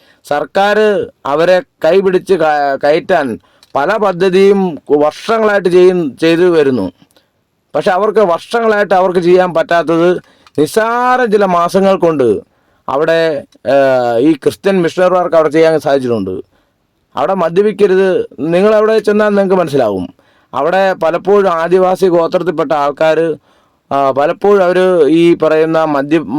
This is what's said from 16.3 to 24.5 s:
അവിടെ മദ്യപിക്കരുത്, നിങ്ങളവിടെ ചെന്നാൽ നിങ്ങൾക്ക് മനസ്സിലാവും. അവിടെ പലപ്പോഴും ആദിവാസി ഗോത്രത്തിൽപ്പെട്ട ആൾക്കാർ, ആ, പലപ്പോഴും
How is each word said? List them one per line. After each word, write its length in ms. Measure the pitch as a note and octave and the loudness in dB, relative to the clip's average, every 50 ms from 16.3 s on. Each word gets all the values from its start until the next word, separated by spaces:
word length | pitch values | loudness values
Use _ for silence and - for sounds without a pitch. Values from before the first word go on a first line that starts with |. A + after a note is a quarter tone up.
| F#2 - - _ _ _ _ _ _ _ _ _ _ _ _ _ - - | -8 -10 -12 _ _ _ _ _ _ _ _ _ _ _ _ _ -6 -4
അവിടെ 160 | C#3 E3+ G3 F#3+ E3 | -4 -2 -2 -2 -2
മദ്യപിക്കരുത്, 640 | E3 E3 F#3+ G#3 G#3+ G3 G3 G#3 F#3 F#3 F#3+ F#3+ F#3 F3 D3 D#3 - - - C#3 E3 E3+ | -2 0 0 0 0 0 0 2 2 2 2 2 0 0 -2 -4 -6 -8 -8 -4 -2 0
നിങ്ങളവിടെ 400 | F3+ G3+ G#3+ A3 G#3 G#3+ G#3+ A3+ A3 G#3+ | 2 2 2 2 2 2 2 0 0 0
ചെന്നാൽ 240 | G#3+ G#3 G#3 G#3+ G#3 G3+ | 0 0 0 0 0 0
നിങ്ങൾക്ക് 240 | G3+ G3 F#3 F#3+ F#3 | 0 0 2 0 0
മനസ്സിലാവും. 440 | E3+ D3 C#3 C#3 A#2+ G#2+ G2 F#2 F2 - - _ _ _ _ _ _ _ - B2+ | 0 0 0 0 0 0 -2 -4 -6 -10 -14 _ _ _ _ _ _ _ -6 -4
അവിടെ 240 | C#3+ E3+ F3+ F#3+ G3 F#3+ F3 A#2+ D#3+ | -2 0 0 0 0 0 -2 -2 -2
പലപ്പോഴും 480 | D#3+ E3 - - F#3 G3+ G3+ F#3+ F#3 E3+ E3 | -2 -2 -2 0 0 2 2 2 0 -2 -2
ആദിവാസി 460 | E3 E3+ F3+ F#3+ F#3 F3+ F#3+ - F#3+ F#3 E3+ | -2 0 0 2 2 0 0 0 0 0 2
ഗോത്രത്തിൽപ്പെട്ട 560 | E3+ E3 D#3+ F3+ F#3 E3 F3+ D#3 D#3 D#3+ C3+ D#3+ D3 C#3 | 0 0 0 -2 -4 -4 -4 -4 -4 -2 -2 -2 -2 -2
ആൾക്കാർ, 360 | D3 C#3 - D#3+ D#3+ D#3 D#3+ E3 E3 D3 - _ _ _ _ _ _ _ _ _ - C#3 | -2 -2 0 0 0 2 0 0 -2 -4 -8 _ _ _ _ _ _ _ _ _ -6 -2
ആ, 20 | C#3 C#3 C3+ B2 C#3 | 0 0 0 0 0
പലപ്പോഴും 420 | C#3+ E3 E3+ - - G3+ | 0 -2 -2 0 0 2